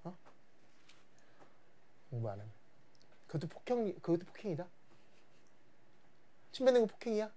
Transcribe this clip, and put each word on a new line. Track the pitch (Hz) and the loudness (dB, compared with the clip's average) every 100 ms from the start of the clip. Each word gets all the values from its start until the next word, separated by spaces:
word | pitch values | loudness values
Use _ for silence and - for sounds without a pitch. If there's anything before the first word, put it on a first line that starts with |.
어? | 170 185 - - - - - - - - - - - - - - - - - - - | -6 -8 -12 -14 -14 -14 -14 -14 -14 -14 -14 -14 -14 -14 -14 -14 -14 -14 -12 -14 -6
공부 | 123 113 | -2 0
안 | 98 | -2
하면. | 104 - - - - - - - - | -6 -10 -14 -14 -14 -14 -14 -14 -4
그것도 | 156 160 | -2 -2
폭행, | - - 240 214 - | -6 2 4 4 0
그것도 | - 170 185 | 4 4 4
폭행이다. | - 214 156 - - - - - - - - - - - - - - - - - - - | -4 0 0 -2 -8 -14 -14 -14 -14 -14 -12 -14 -14 -14 -14 -14 -12 -12 -14 -14 -14 -12
침 | - | 8
뱉는 | 262 247 | 10 12
거 | 220 | 8
폭행이야? | - 240 214 220 | 4 2 4 4